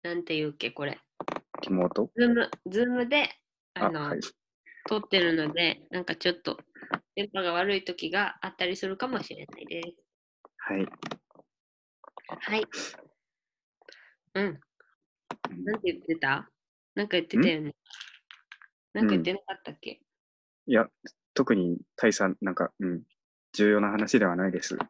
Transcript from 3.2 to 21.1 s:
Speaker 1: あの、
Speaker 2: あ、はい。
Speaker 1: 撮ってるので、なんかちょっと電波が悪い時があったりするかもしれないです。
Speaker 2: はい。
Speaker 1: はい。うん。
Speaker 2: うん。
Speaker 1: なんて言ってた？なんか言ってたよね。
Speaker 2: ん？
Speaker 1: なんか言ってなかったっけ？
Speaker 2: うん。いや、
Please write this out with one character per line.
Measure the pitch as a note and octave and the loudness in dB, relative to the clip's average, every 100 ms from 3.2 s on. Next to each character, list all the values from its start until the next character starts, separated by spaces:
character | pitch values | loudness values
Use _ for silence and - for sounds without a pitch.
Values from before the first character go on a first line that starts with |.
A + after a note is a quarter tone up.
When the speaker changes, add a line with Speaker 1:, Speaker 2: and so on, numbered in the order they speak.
| C4+ - _ _ _ | 0 -6 _ _ _
Speaker 1:
あ | - F#3 | -2 0
の、 | D#3+ D3 | 0 -2
Speaker 2:
あ、 | |
は | - | -4
い。 | - _ _ _ - - - | -6 _ _ _ -20 -16 -2
Speaker 1:
撮 | G#3+ | -2
っ | G#3 | 2
て | G3 | 4
る | F3 | 4
の | D#3+ D3+ | 4 0
で、 | D#3 E3 - - | 0 0 -2 -6
な | F3+ | -6
ん | F3 | -4
か | E3 | -2
ち | F3+ | -2
ょ | |
っ | F3 | -2
と | - - - - - - _ - | -6 -8 -12 -20 -6 -6 _ -8
電 | G3+ | -6
波 | F#3+ | -2
が | F3+ | 0
悪 | F3 G3 G3 | 2 2 0
い | |
時 | F#3+ F3 E3 | -2 -8 -2
が | F3+ G3+ - | 0 -2 -4
あ | F#3+ | -10
っ | - | -4
た | F3+ | -4
り | F#3+ | -2
す | F#3+ | -6
る | F#3+ | -4
か | B3+ | -4
も | A#3+ | -4
し | - | -6
れ | D#3+ D3 | -14 -16
な | - | -16
い | - | -10
で | E3+ | -10
す。 | E3+ - _ _ _ _ - - | -10 -14 _ _ _ _ -20 -14
Speaker 2:
は | - G2 | -6 -4
い。 | F#2+ - - - _ - _ _ _ _ _ _ - - - | -4 -6 -12 -12 _ -20 _ _ _ _ _ _ -20 -20 -16
Speaker 1:
は | - - G#3+ | -12 -4 -2
い。 | G#3+ - - - - _ _ _ _ _ _ _ - - - _ _ F#3+ | -2 -8 -10 -14 -20 _ _ _ _ _ _ _ -20 -20 -20 _ _ -4
う | |
ん。 | G3+ | -4
Speaker 2:
う | D3 _ _ _ _ _ _ _ - - F3 | -4 _ _ _ _ _ _ _ -10 -10 -6
ん。 | F3+ | -4
Speaker 1:
な | G#3+ | -2
ん | |
て | F#3+ | -2
言 | E3+ | -4
っ | - | -4
て | E3 | -2
た？ | C3+ C#3 - _ _ _ _ | 0 -2 -4 _ _ _ _
な | - G#3 | -6 0
ん | |
か | F3+ | -2
言 | |
っ | E3 | 2
て | A3 | 4
た | F3 | 4
よ | D#3 | 2
ね。 | D3+ | -4
Speaker 2:
ん？ | - _ - - - _ - _ - - _ _ | -10 _ -18 -18 -20 _ -20 _ -20 -20 _ _
Speaker 1:
な | G3+ | 2
ん | G#3+ | 4
か | |
言 | F#3+ | 4
っ | |
て | E3 | 2
な | G3 | -4
か | - F#3+ | -6 -10
っ | - | -12
た | |
っ | - | -14
け？ | A#1 - _ _ _ _ _ _ - | -14 -14 _ _ _ _ _ _ 2
Speaker 2:
う | |
ん。 | |
い | A#2 | 2
や、 | - _ - | 2 _ -20